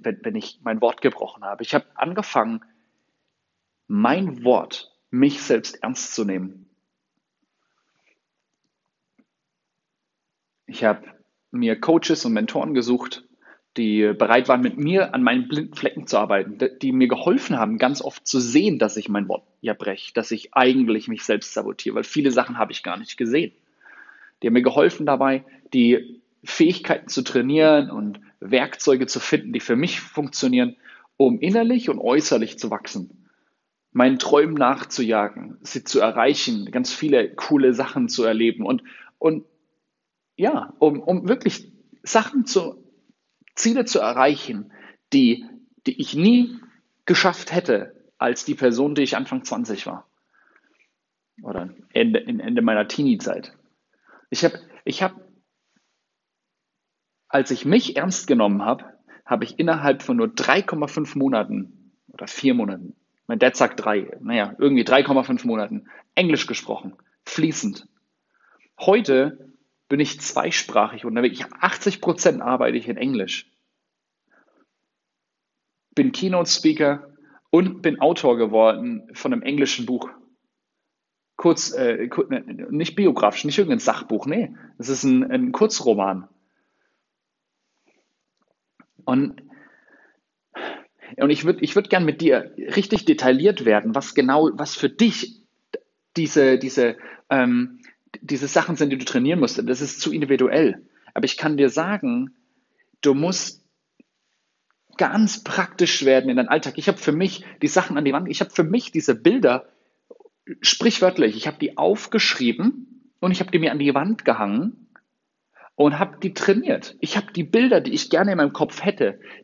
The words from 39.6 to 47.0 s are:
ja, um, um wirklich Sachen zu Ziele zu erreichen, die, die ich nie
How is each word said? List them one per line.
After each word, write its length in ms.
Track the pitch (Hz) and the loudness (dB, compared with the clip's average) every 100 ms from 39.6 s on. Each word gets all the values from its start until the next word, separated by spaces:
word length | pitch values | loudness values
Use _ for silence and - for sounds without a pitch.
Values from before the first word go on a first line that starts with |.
| _ _ _ _ _ _ _ - | _ _ _ _ _ _ _ -2
ja, 360 | 214 294 - - | -2 -2 -6 2
um, 220 | 156 143 | 2 2
um 280 | - 185 180 | -2 -2 0
wirklich 440 | 254 - - - _ _ _ | 0 -2 -6 -16 _ _ _
Sachen 440 | - 220 214 277 226 | 0 0 2 -2 0
zu 400 | 190 160 - _ _ _ _ _ _ _ - | -2 -4 -12 _ _ _ _ _ _ _ -4
Ziele 260 | 226 254 | -2 0
zu 140 | 233 - | 0 0
erreichen, 720 | 107 120 135 139 - 107 104 - - _ - | 0 4 2 2 -6 -10 -12 -20 -20 _ 0
die, 320 | 139 123 117 - - _ _ - | 4 4 2 -4 -20 _ _ -8
die 140 | - | -6
ich 140 | 123 | -6
nie 440 | 147 196 247 240 - - _ _ _ | 2 6 6 2 -4 -20 _ _ _